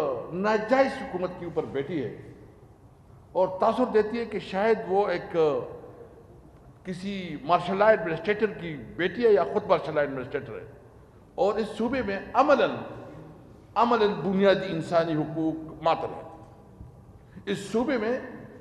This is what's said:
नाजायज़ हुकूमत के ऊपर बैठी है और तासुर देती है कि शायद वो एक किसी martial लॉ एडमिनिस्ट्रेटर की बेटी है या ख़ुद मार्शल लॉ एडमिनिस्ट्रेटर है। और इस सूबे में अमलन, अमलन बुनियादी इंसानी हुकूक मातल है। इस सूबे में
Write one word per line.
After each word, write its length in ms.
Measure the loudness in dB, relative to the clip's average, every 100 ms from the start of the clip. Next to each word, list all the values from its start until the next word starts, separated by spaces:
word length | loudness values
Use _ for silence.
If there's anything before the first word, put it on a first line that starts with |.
| 2 -2 -6
नाजायज़ 640 | -2 0 0 2 4 4 0
हुकूमत 340 | -8 -6 -6 -6
के 60 | -6
ऊपर 200 | -4 -4
बैठी 260 | -4 -4 -4
है 120 | -6 -8 -16 -20 -20 -20 -20 -20 -20 -20 -20 -20 -6 0
और 220 | 0 2
तासुर 280 | 2 2 2
देती 260 | 2 2 -2
है 80 | -4
कि 140 | -6
शायद 440 | -6 0 2 2 2
वो 200 | 2 2
एक 200 | -2 -2 2 4 2 -4 -10 -18 -18 -20 -20 -20 -20 -20 -20 -20 -16 -12
किसी 280 | -8 -6 -6 -6 -8 2
martial 320 | 2 2 4
लॉ 120 | 6
एडमिनिस्ट्रेटर 580 | 6 2 -2 -2 0 0 -2
की 200 | -8 -10 -10 -2
बेटी 260 | -2 2
है 100 | 4
या 100 | 6 4
ख़ुद 180 | 0 4
मार्शल 240 | 2 4
लॉ 80 | 0
एडमिनिस्ट्रेटर 520 | 0 -2 -6 -6 -6
है। 140 | -10 -14 -18 -20 -20 -20 -20 -14 0
और 220 | 2 2
इस 180 | -2 -2
सूबे 240 | 0 0
में 300 | -2 -4 0
अमलन, 420 | 4 6 6 4 0 -8 -12 -14 -16 -18 -20 -20 -20 -6 0
अमलन 380 | 2 4 2 0
बुनियादी 420 | -2 4 4 4 0
इंसानी 460 | -4 0 0 2
हुकूक 640 | 0 -2 -2 -2 -4 -8 -4
मातल 240 | 0 0 -2
है। 1400 | -8 -14 -18 -20 -20 -20 -20 -20 -20 -20 -20 -20 -12 -6
इस 180 | -6 -2
सूबे 260 | -2 0 0
में 240 | 0 -4 -6 -14 -16 -20